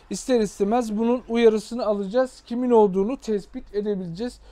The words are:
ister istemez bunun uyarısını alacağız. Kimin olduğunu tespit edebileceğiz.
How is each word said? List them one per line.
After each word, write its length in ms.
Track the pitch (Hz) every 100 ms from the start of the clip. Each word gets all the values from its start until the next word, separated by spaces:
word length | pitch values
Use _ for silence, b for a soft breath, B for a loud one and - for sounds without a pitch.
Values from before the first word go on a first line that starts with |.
| b
ister 300 | 202 - 247
istemez 580 | 208 - 202 240 226 208
bunun 240 | 226 247 -
uyarısını 580 | 233 226 214 - 233 214
alacağız. 560 | 202 196 240 254 - -
Kimin 240 | 240 254
olduğunu 460 | 226 208 190 202 269
tespit 580 | - 202 - 262 -
edebileceğiz. 680 | 202 208 196 180 165 240 - b